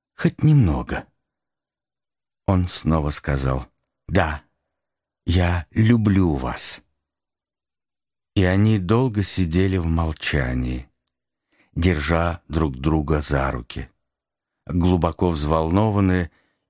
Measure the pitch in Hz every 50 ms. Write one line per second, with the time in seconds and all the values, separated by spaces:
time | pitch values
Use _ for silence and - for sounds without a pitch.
0 | _ _ _ - - 170 - - - 156 151 143 117 85 71 64 62 - - -
1 | - _ _ _ _ _ _ _ _ _ _ _ _ _ _ _ _ _ _ _
2 | _ _ _ _ _ _ _ _ _ - 98 92 90 85 - - - 76 80 80
3 | 73 73 73 - - - 71 67 65 65 65 65 65 - _ _ _ _ _ _
4 | _ - 78 95 85 78 76 73 - _ _ _ _ _ _ _ _ _ _ _
5 | _ _ _ _ - - 87 92 87 87 87 87 - - - - 110 113 120 113
6 | 104 107 95 95 92 85 73 65 62 62 60 - - - - - - _ _ _
7 | _ _ _ _ _ _ _ _ _ _ _ _ _ _ _ _ _ _ _ _
8 | _ _ _ _ _ _ - 95 92 90 92 98 104 110 110 104 92 87 110 120
9 | 131 127 104 104 95 - - 98 92 80 80 90 95 95 92 92 82 82 82 85
10 | 82 80 76 - - - - 73 65 64 62 64 62 62 62 64 64 - _ _
11 | _ _ _ _ _ _ _ _ _ _ _ _ _ _ - - 85 92 85 73
12 | 71 71 85 82 85 85 82 - _ - 76 80 80 73 64 64 67 78 80 78
13 | 73 71 78 76 71 - 71 67 67 67 67 62 60 - - - - - _ _
14 | _ _ _ _ _ _ _ _ _ _ _ _ _ - 76 90 85 90 92 87
15 | 78 85 80 - 95 90 82 73 73 76 80 80 80 80 87 98 110 110 101 101
16 | 98 95 90 92 87 - _ _ _ _ _ _ _